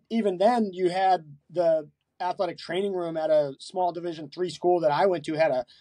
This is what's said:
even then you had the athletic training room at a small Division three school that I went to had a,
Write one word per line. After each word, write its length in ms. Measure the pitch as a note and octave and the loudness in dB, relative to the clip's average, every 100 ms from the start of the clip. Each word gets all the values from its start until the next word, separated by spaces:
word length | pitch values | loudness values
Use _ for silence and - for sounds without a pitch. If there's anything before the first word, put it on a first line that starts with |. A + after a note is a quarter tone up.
| - | -2
even 280 | A3+ G3+ F3 | -2 0 2
then 320 | G#3+ B3 G3+ | 2 2 -2
you 180 | F3+ F3 | 0 0
had 360 | F#3 F#3+ F3+ D3+ C#3+ _ | 2 2 2 -2 -20 _
the 400 | E3+ E3 D#3+ D3 _ _ - | 0 2 2 -2 _ _ -8
athletic 360 | F3+ F3+ F3+ D3 | -6 -4 -6 -6
training 360 | - F3+ G3+ | -6 -4 -2
room 240 | F#3 E3 D#3+ | -4 -4 -2
at 120 | D#3 | 2
a 260 | D3+ C#3+ C3+ | 2 2 -4
small 320 | - F#3 F3 | -8 -2 -2
Division 380 | E3 F3 D#3+ D3 | -2 -8 -8 -10
three 160 | E3 F3+ | -6 -6
school 300 | D3 F3+ F3+ | -2 2 2
that 120 | D#3 | 2
I 140 | D3 G3 | 2 2
went 200 | E3+ D#3+ | 2 -2
to 80 | |
had 180 | D3+ D#3+ | 0 2
a, 140 | B2+ - _ | 0 -6 _